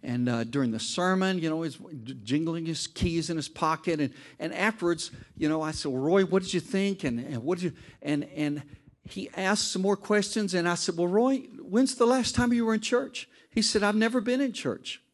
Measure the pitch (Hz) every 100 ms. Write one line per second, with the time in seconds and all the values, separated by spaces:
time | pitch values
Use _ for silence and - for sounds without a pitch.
0 | 127 123 123 117 113 139 127 113 - -
1 | 180 185 190 185 160 160 165 - - 151
2 | 113 135 104 143 165 165 165 156 - -
3 | 175 165 160 165 143 - 160 160 - 156
4 | 139 - - - 160 - 202 220 175 165
5 | - - - - 151 160 156 156 147 131
6 | 143 196 185 190 185 180 160 190 196 190
7 | 147 117 127 131 127 180 180 - - -
8 | 147 147 151 - 147 147 143 - - _
9 | - - - - 190 202 - 190 190 196
10 | - 208 202 226 202 180 170 175 - 170
11 | 175 196 247 269 - - - 202 262 -
12 | 233 262 233 - 240 240 226 220 220 240
13 | 240 - - _ _ - 208 214 202 214
14 | 226 247 220 254 277 - 143 98 - -
15 | _